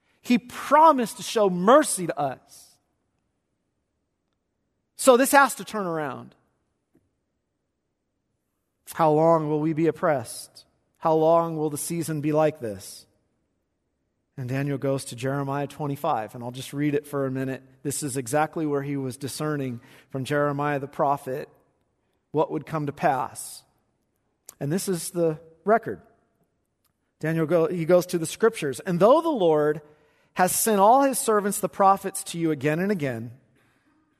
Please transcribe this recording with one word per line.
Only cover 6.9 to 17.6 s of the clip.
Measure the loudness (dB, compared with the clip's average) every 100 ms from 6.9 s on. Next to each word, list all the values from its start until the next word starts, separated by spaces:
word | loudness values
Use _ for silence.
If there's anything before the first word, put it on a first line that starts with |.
| _ _ _ _ _ _ _ _ _ _ _ _ _ _ _ _ _ _ _ -10
How | -2 2
long | 4 4 4 2
will | -2
we | -2
be | 0 0
oppressed? | 0 0 -2 -4 -14 -18 _ _ _ _ _
How | 0
long | 2 4 4 2 -2
will | -4
the | -6
season | -6 -6 -4 -4
be | -2
like | 2 0 0
this? | -8 -10 -14 -20 -20 _ _ _ _ _ _ _ _ _ _ _ _ -12
And | -8
Daniel | -4 -4 -4
goes | -2 -4 -6
to | -8
Jeremiah | -4 -4 -4 -4 -6
twenty-five, | -6 -8 -4 -4 -4 -6
and | -10
I'll | -12
just | -12 -10
read | -4 -2
it | -2 -2
for | -4 -4
a |
minute. | -4 -6 -8